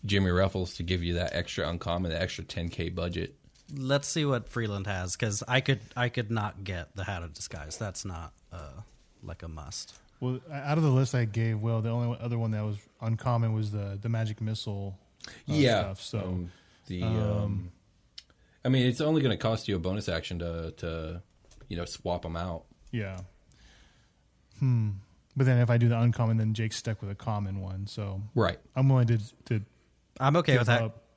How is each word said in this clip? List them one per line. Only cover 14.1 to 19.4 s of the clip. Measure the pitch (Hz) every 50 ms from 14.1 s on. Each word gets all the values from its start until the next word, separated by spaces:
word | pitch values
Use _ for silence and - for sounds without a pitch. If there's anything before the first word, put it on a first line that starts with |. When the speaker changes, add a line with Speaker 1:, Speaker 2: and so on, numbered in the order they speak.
| 113 110 113 107 107 -
Speaker 3:
missile, | 110 107 110 107 - 110 101 98 98 98 95 - _ _ _ _ -
uh, | - - - -
Speaker 1:
Yeah. | - 147 151 139 127 113 101
Speaker 3:
stuff, | 104 98 95 -
so, | - - - 110
Speaker 1:
Um, | 98 92 92 90 87 87 - - _ _ _ _ _
the, | - 92 90
Speaker 3:
um, | 90 110 110 110
Speaker 1:
um, | 107 104 104 104 104 104 104 98 87 87 - _ _ _ _ _ _ _ _ - _ _ _ _ _ _ _ _ _
I | 127
mean, | 131 131 123
it's | 127 120 -
only | 151 151 160 156
gonna | 135 127 104
cost | -